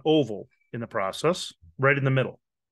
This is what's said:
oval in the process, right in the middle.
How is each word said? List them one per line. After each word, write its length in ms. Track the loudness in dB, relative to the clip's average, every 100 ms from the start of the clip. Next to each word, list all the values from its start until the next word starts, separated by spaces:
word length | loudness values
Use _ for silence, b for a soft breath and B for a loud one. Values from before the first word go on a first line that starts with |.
| 2
oval 420 | 2 2 -4 -12 _ _
in 80 | -12
the 60 | -6
process, 680 | -4 -4 -2 -2 -2 -6 -14 -20 0
right 220 | 2 2
in 60 |
the 60 | 2
middle. 300 | 0 -2 -6 _ _ _